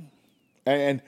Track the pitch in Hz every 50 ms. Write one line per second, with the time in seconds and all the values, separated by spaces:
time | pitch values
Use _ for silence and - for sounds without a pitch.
0 | 160 143 _ _ _ _ _ _ _ _ _ _ _ 131 139 143 143 143 139 131
1 | -